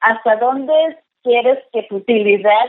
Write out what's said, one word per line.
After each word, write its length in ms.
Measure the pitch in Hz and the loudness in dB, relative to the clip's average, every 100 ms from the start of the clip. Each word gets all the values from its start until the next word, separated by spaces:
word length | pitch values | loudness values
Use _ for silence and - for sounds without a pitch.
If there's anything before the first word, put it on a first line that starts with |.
hasta 340 | 220 226 233 214 | -2 0 -2 0
dónde 360 | 247 269 269 311 320 320 _ _ | 0 -2 0 0 0 -6 _ _
quieres 360 | 247 240 247 269 - | -2 0 0 -2 -4
que 120 | 226 | -8
tu 140 | - 196 | -8 -6
utilidad 680 | 202 226 208 202 208 214 | -2 0 2 2 2 2